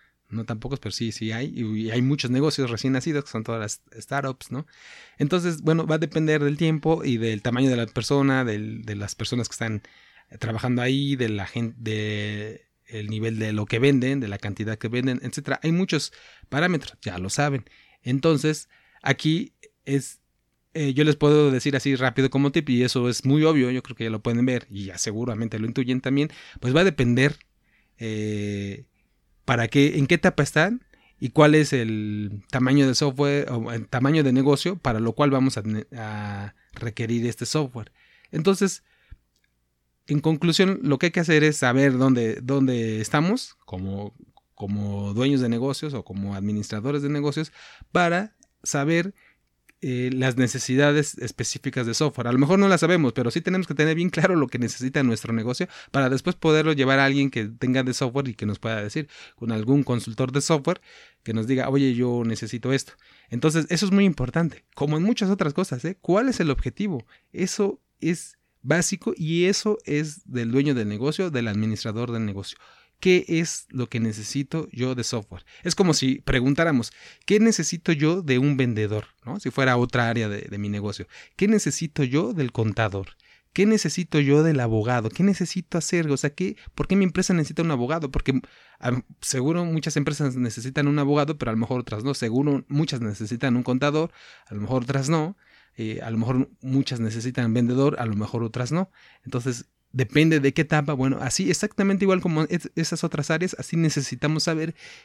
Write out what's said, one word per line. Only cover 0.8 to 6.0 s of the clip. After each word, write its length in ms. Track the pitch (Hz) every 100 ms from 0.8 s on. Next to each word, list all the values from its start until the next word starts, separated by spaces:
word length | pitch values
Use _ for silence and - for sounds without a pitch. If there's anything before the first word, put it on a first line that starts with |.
pero 120 | 107
sí, 200 | - 113
sí 180 | - 110
hay. 200 | 110 135
Y, 280 | - 110 107
y 80 | 113
hay 120 | 120
muchos 280 | 131 147 123
negocios 400 | 127 151 147 131
recién 240 | 113 135
nacidos, 300 | 131 165 147
que 60 | 139
son 140 | 131
todas 160 | 110 113
las 220 | 104 - _ 113
startups, 480 | - 139 135 127 -
¿no? 160 | 127 - - - - - -
Entonces, 420 | 147 185 175 156
bueno, 260 | 156 165 160
va 80 |
a 40 |
depender 440 | 156